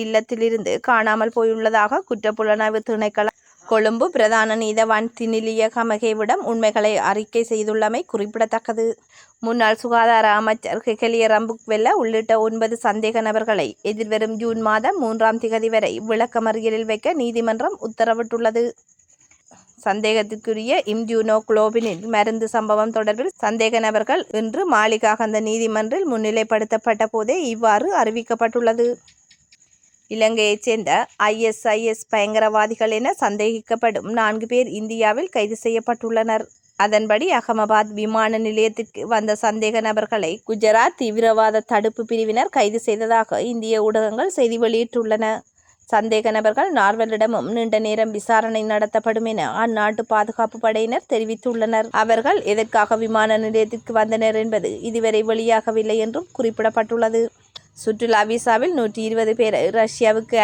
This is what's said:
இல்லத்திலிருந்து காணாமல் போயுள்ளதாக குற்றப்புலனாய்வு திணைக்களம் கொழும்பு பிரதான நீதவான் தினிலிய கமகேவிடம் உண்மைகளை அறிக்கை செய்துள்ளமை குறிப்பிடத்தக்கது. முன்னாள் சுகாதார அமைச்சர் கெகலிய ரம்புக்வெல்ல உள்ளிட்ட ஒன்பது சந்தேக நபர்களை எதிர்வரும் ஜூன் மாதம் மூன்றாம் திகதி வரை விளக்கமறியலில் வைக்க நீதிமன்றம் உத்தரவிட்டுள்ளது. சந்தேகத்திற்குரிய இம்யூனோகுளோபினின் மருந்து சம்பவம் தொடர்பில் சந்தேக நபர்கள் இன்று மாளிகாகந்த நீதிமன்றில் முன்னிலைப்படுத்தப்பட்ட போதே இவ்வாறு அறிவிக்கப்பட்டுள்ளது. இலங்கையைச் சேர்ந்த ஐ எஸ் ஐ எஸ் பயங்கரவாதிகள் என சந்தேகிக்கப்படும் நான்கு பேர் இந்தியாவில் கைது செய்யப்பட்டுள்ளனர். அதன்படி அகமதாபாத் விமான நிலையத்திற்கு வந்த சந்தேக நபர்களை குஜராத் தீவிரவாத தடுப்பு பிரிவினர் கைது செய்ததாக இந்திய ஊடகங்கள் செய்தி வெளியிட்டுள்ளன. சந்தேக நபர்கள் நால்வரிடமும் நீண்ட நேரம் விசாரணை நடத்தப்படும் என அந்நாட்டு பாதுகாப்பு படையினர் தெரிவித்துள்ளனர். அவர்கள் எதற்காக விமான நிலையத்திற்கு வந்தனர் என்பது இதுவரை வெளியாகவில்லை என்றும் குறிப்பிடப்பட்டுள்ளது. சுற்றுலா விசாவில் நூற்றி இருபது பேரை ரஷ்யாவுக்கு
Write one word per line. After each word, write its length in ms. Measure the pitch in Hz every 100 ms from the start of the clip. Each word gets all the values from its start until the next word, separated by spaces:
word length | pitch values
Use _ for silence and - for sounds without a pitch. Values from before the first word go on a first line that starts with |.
இல்லத்திலிருந்து 680 | 220 220 220 226 226 226 180 117 -
காணாமல் 460 | 226 220 220 226 233
போயுள்ளதாக 680 | 226 220 220 220 208 302 -
குற்றப்புலனாய்வு 720 | 220 214 220 214 214 220 220 214
திணைக்களம் 500 | 214 214 214 208 - _ _ -
கொழும்பு 400 | 220 214 226 349
பிரதான 420 | 269 214 226 220 220
நீதவான் 440 | 220 220 226 214 226 -
தினிலிய 500 | 226 226 220 220 220
கமகேவிடம் 680 | 233 233 214 226 220 214 370 233
உண்மைகளை 400 | 226 220 208 214 208 131
அறிக்கை 320 | 208 214 233 226
செய்துள்ளமை 500 | 220 214 220 214 233 -
குறிப்பிடத்தக்கது. 720 | 214 208 220 220 226 - 226 226 - _ - _ _ 226
முன்னாள் 320 | 240 220 220
சுகாதார 440 | 240 233 226 226 220 208
அமைச்சர் 420 | 214 220 190 214 233
கெகலிய 380 | 214 233 233 220
ரம்புக்வெல்ல 540 | 214 226 226 220 214 247 403
உள்ளிட்ட 340 | 226 220 220 220 220
ஒன்பது 280 | 226 220 226 220
சந்தேக 340 | 214 220 226 220
நபர்களை 400 | 220 220 202 127 - 202
எதிர்வரும் 460 | 214 220 220 220 220
ஜூன் 180 | 233 226 220
மாதம் 300 | 214 262 392
மூன்றாம் 360 | 226 220 220 226
திகதி 260 | 226 220 226 220
வரை 160 | 202 226 220
விளக்கமறியலில் 800 | 226 240 233 220 220 220 220 220
வைக்க 240 | 214 294 330
நீதிமன்றம் 560 | 240 233 226 220 311 - 226
உத்தரவிட்டுள்ளது. 760 | 220 226 226 233 233 226 233 240 - _ _ _ _ _ _ _ - _ _ 214
சந்தேகத்திற்குரிய 880 | 208 214 220 208 220 226 220 226 330 214
இம்யூனோகுளோபினின் 1120 | 220 226 226 220 220 214 214 214 233 226 175 220
மருந்து 340 | 214 220 226 220
சம்பவம் 380 | 233 214 214 220
தொடர்பில் 400 | 226 214 214 349 -
சந்தேக 360 | 208 226 220 233 220
நபர்கள் 360 | 214 214 339 - 214
இன்று 220 | 220 285 381
மாளிகாகந்த 640 | 220 220 220 214 220 220 214 220
நீதிமன்றில் 580 | 226 220 214 220 339 349
முன்னிலைப்படுத்தப்பட்ட 920 | 226 214 220 220 220 214 220 233 214 220
போதே 220 | 226 214 359 269
இவ்வாறு 360 | 226 226 214 330 349
அறிவிக்கப்பட்டுள்ளது. 840 | 220 226 220 226 233 240 226 233 240 240 _ _ _ _ _ _ _ _ _ _ _
இலங்கையைச் 540 | 214 220 226 208 208 240
சேர்ந்த 240 | 220 151 180 - - 214
ஐ 80 | 220 226
எஸ் 120 | 214 233
ஐ 40 | 214 226
எஸ் 100 | 220 -
பயங்கரவாதிகள் 800 | 214 208 214 214 214 214 226 214 214
என 180 | 269 -
சந்தேகிக்கப்படும் 840 | 226 208 214 226 - 233 233 196 196 226
நான்கு 280 | 214 220 226
பேர் 180 | 240 247 202
இந்தியாவில் 520 | 220 226 214 233 370 240
கைது 200 | 208 226 233
செய்யப்பட்டுள்ளனர். 760 | 226 240 233 226 226 226 220 - _ _ -
அதன்படி 420 | 208 214 220 214 359 262
அகமதாபாத் 520 | 233 220 214 214 214 208
விமான 380 | 220 220 220 226
நிலையத்திற்கு 580 | 220 214 220 220 220 - 180
வந்த 180 | 220 214 208 226
சந்தேக 340 | 220 214 226 220
நபர்களை 440 | 214 214 214 165 196 -
குஜராத் 480 | 214 214 220 277 -
தீவிரவாத 680 | 233 214 226 220 220 214 -
தடுப்பு 320 | 233 220 233 226
பிரிவினர் 440 | 226 220 226 - 277
கைது 220 | 208 226 -
செய்ததாக 540 | 208 226 226 220 107 226
இந்திய 300 | 233 220 220 214
ஊடகங்கள் 480 | 220 220 220 370 302
செய்தி 200 | 240 233
வெளியிட்டுள்ளன. 600 | 233 226 233 240 220 214 220 220 - _ _ _ -
சந்தேக 380 | 214 220 220 220 214
நபர்கள் 340 | 214 214 381 262
நால்வரிடமும் 720 | 196 220 220 214 220 214 131
நீண்ட 240 | 233 226 214 220
நேரம் 260 | 214 220 208
விசாரணை 460 | - 226 226 220 214
நடத்தப்படும் 560 | 214 214 220 226 220 226
என 160 | 220 135 196
அந்நாட்டு 400 | 233 220 208 220 226
பாதுகாப்பு 460 | 214 208 226 226 226
படையினர் 440 | 226 220 226 277 -
தெரிவித்துள்ளனர். 760 | 226 220 226 247 233 220 226 226 214
அவர்கள் 380 | 220 226 269 403 196
எதற்காக 440 | 214 220 226 208 226
விமான 320 | 226 220 220 220
நிலையத்திற்கு 480 | 220 220 220 233 - 226
வந்தனர் 380 | 214 226 220 220
என்பது 280 | 220 214 170 107 226
இதுவரை 320 | 226 226 214 220
வெளியாகவில்லை 680 | 226 226 220 226 220 220 220
என்றும் 240 | 220 294 359 -
குறிப்பிடப்பட்டுள்ளது. 840 | 233 226 220 226 220 233 226 226 226 - _ - - -
சுற்றுலா 380 | 220 220 233 214 214
விசாவில் 420 | 233 240 226 330 311
நூற்றி 220 | 220 220 220
இருபது 240 | 226 220 226
பேரை 240 | 220 160 185 226
ரஷ்யாவுக்கு 580 | 220 - 226 220 220 233